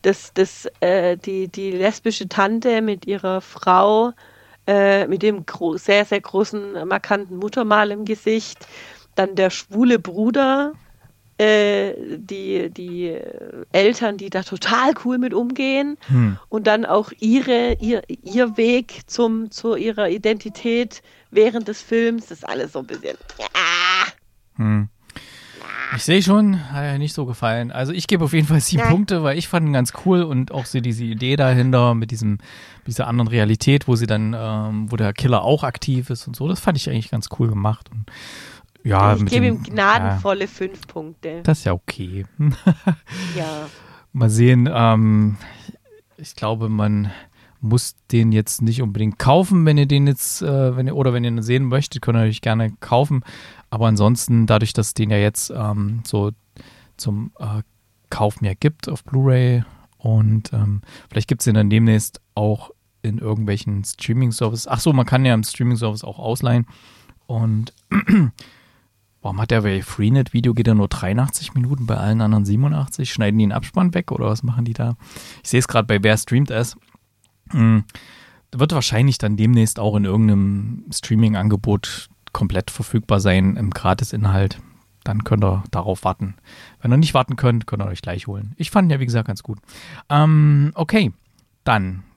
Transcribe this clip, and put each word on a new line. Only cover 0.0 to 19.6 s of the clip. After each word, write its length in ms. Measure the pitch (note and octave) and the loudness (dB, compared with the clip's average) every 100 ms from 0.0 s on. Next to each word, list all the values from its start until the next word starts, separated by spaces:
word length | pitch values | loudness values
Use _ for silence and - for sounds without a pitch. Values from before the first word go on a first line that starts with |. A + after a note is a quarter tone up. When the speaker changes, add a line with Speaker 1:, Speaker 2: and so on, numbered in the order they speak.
Speaker 1:
das, 280 | F#3+ G3 - | 0 -2 -6
das, 340 | - F#3+ - - _ | -2 -2 -2 -16 _
äh, 360 | F3 F#3+ F3+ F3+ | 0 2 0 -2
die, 320 | G3+ F#3+ F#3 | -6 -6 -6
die 240 | F#3+ G3 | -8 -8
lesbische 560 | F#3 G3 G#3+ A3+ G#3+ F#3+ | -2 -2 -2 -6 -6 -6
Tante 520 | - G3 A3+ B3 A3+ | -2 0 0 0 0
mit 260 | A3 F#3+ E3+ | -2 -4 -6
ihrer 340 | G3 F#3+ F#3+ | -6 -4 -6
Frau, 720 | - - - F#3 G3+ G#3+ A#3+ - - _ _ _ - | -8 -6 2 4 6 4 0 -4 -20 _ _ _ 0
äh, 400 | G3+ G3 G3 F3 | 2 4 2 0
mit 140 | F#3 | 0
dem 220 | G#3+ G3+ | 0 -2
gro-, 340 | D#3 - E3+ D#3+ | -10 -6 -4 -4
sehr, 260 | - G3+ | 2 2
sehr 160 | G#3 G3+ | 2 -4
großen, 680 | - F#3+ G3+ G#3 G3+ F#3 E3 | -2 -2 -2 -4 -10 -10 -4
markanten 520 | G3 - G3+ F#3+ F3+ | -4 -2 -4 -4 -8
Muttermal 520 | G#3 B3+ A3+ G#3 G#3 | -6 -4 2 2 2
im 140 | G#3 | -4
Gesicht, 640 | G#3 G#3+ - A3 - - - - - - _ - | -6 -4 -2 -2 -4 -18 -20 -20 -20 -20 _ -4
dann 180 | F#3+ | -2
der 160 | F#3+ F#3+ | 0 0
schwule 480 | - - G3+ B3 A#3 | -2 -6 0 2 2
Bruder, 760 | F3+ F3+ A3 C#4 C4+ C4+ D4 D#4 _ _ _ _ _ - | -2 -2 -2 0 0 0 -2 -8 _ _ _ _ _ 0
äh, 560 | G#3+ G#3+ G#3 G3+ G3 - - D#3+ | 2 4 2 0 -2 -6 -12 -14
die, 520 | G3 G3 F#3+ F#3+ E3+ | -12 -12 -4 -4 -4
die 460 | F3 F3+ F3 F3 E3 - - - - - | -10 -12 -8 -8 -8 -12 -16 -16 -18 -2
Eltern, 440 | G3 G3+ A#3 A3+ G3+ | 2 2 2 -4 -6
die 140 | G3 | -8
da 140 | F#3+ | -8
total 500 | F#3+ F#3+ - A#3 C4+ D4+ | -8 -8 -2 0 0 -2
cool 140 | A#3+ B3+ | -4 -2
mit 160 | B3 | -2
umgehen 640 | G3+ A#3+ C4 C4+ C4+ C#4+ D4 - | -2 -4 -4 -2 -2 -4 -8 0
Speaker 2:
Hm. 320 | C3 A2 G2 - | 2 2 -2 -8
Speaker 1:
und 180 | A3 G#3+ | -2 2
dann 180 | G#3+ A3+ | 2 2
auch 240 | F#3+ G#3 - | 0 -2 -4
ihre, 540 | A3 C4 C4+ A#3+ A#3+ - | 0 2 2 0 0 -2
ihr, 220 | A3 A#3 - | -2 -4 -6
ihr 480 | - F#3 A3 A#3+ G#3+ | -16 -6 -2 0 2
Weg 440 | A3+ B3 A#3 - - | 2 2 -2 -18 -10
zum, 440 | - A#3 A3+ A3 | -2 0 0 -6
zu 240 | - | -6